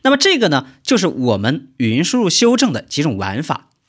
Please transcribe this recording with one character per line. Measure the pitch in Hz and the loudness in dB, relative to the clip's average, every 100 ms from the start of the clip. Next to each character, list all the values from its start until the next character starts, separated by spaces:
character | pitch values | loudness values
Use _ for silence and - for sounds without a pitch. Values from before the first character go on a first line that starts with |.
那 | 262 | 0
么 | 277 | 2
这 | 381 320 | 2 2
个 | 196 | 2
呢， | 139 - - | 0 -4 -14
就 | - 240 | 0 0
是 | 175 | 0
我 | - 123 101 | -2 0 0
们 | 107 151 - - | 0 -4 -6 -4
语 | 113 120 | -2 0
音 | |
输 | 175 254 | 0 0
入 | 190 | 0
修 | - 233 247 | 2 2 2
正 | 254 | 0
的 | 113 | -2
几 | - - | -6 -4
种 | 151 95 | -2 -2
玩 | 98 107 | -6 -6
法。 | 156 - _ _ | -6 -8 _ _